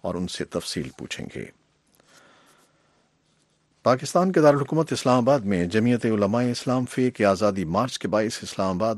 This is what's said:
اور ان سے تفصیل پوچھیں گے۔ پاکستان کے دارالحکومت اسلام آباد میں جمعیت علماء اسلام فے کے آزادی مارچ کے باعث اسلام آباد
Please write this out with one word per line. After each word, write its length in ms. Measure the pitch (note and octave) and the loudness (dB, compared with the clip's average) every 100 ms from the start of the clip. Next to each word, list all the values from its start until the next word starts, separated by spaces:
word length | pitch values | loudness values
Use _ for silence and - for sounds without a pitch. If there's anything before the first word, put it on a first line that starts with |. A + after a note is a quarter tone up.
اور 140 | F#2 | -8
ان 140 | F2+ F2+ | -6 -6
سے 160 | - | -8
تفصیل 440 | - F2 - - C2+ - | -6 -8 -6 -8 -8 -10
پوچھیں 280 | - - - - | -12 -10 -12 -12
گے۔ 80 | G#1 _ _ _ _ _ _ - _ _ _ _ _ _ _ _ _ _ _ _ _ _ _ _ | -14 _ _ _ _ _ _ -20 _ _ _ _ _ _ _ _ _ _ _ _ _ _ _ _
پاکستان 500 | A#2 B2+ D3 F3 F#3 | 0 0 2 0 2
کے 80 | F3+ | 4
دارالحکومت 520 | D3+ C#3+ C#3 D#3 D#3 | 6 4 2 -2 0
اسلام 240 | B2 C3 B2+ | 0 2 4
آباد 220 | A#2+ C#3 | 4 2
میں 280 | G2 F#2+ F2 | 2 0 2
جمعیت 400 | A2 A#2 B2 A#2 | 2 2 2 0
علماء 380 | A2 G2+ A#2 | 2 2 2
اسلام 400 | B2 A#2+ - B2+ | -2 -4 -2 -2
فے 260 | B2 - B2+ | -2 -2 -2
کے 140 | - | 2
آزادی 400 | G#2 F#2+ G#2 G2 | 2 4 2 0
مارچ 340 | E2 F#2 B2+ - | -2 0 -2 -4
کے 100 | A2 | -2
باعث 340 | G#2+ G#2+ - | 0 -2 -4
اسلام 340 | G2 - F#2+ F#2 | -10 -4 -4 -2
آباد 180 | A2 | -2